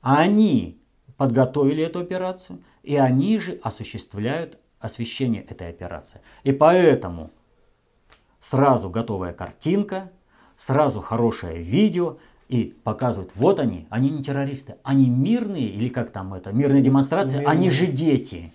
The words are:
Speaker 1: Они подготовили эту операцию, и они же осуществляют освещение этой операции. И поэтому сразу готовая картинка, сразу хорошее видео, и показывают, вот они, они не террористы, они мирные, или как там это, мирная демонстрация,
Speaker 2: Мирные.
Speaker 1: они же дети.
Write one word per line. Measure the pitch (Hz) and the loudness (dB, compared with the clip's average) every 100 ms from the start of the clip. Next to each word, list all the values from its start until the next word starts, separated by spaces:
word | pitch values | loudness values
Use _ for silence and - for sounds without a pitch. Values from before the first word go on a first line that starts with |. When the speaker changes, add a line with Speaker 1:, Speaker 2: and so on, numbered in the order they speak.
Speaker 1:
Они | 127 143 175 208 214 127 85 - _ _ _ - | 2 4 4 4 4 4 -2 -12 _ _ _ -2
подготовили | 135 117 131 147 139 156 | 0 2 2 2 2 2
эту | 160 170 | -2 -4
операцию, | 175 185 185 185 - 180 _ _ | -6 -4 -6 -8 -14 -20 _ _
и | - 143 | -4 2
они | 135 131 190 220 | 2 2 2 0
же | 175 170 | -2 -8
осуществляют | 113 - - 110 - 101 110 156 165 - _ _ | -10 -10 -12 -14 -12 -8 -6 -6 -8 -16 _ _
освещение | 107 - 117 - 131 107 | -14 -8 -10 -4 -2 -2
этой | - - 85 | -6 -14 -14
операции. | 82 90 82 - - _ - | -12 -12 -12 -16 -20 _ -6
И | 139 | -2
поэтому | 135 151 180 170 139 92 85 80 _ _ _ _ _ _ _ _ _ _ _ | 4 6 6 4 4 -2 -10 -14 _ _ _ _ _ _ _ _ _ _ _
сразу | - 131 139 120 98 | -4 2 4 2 0
готовая | 107 117 98 90 | -6 -4 -6 -6
картинка, | 87 90 - 151 196 208 190 190 _ _ _ _ _ | -8 -12 -8 -2 0 -2 -8 -12 _ _ _ _ _
сразу | - 139 147 101 | -2 2 2 0
хорошее | - 110 117 110 90 82 | -6 0 0 -2 -10 -10
видео, | 85 127 214 175 170 - _ _ _ | -2 2 2 2 -4 -6 _ _ _
и | 123 107 - | -4 -4 -6
показывают, | - - 123 107 92 | -8 -4 -4 -4 -8
вот | 95 143 185 | 0 2 2
они, | 127 90 82 | -2 -4 -8
они | 110 135 | -2 -2
не | 147 | -2
террористы, | 139 139 139 135 - - | -6 -4 -4 -8 -14 -14
они | 131 139 131 | 0 4 4
мирные, | 123 165 240 208 185 110 | 4 2 0 -2 -4 -6
или | 98 120 | -4 -4
как | 123 117 | -4 -8
там | 101 95 95 | -8 -10 -12
это, | 98 | -4
мирная | 107 143 139 | 0 4 6
демонстрация, | 131 135 135 165 165 135 | 6 4 2 0 0 0
Speaker 2:
Мирные. | 143 | 0
Speaker 1:
они | 160 185 | 2 2
же | 139 175 | 2 0
дети. | 135 160 131 - 87 82 | 2 2 2 -2 -12 -14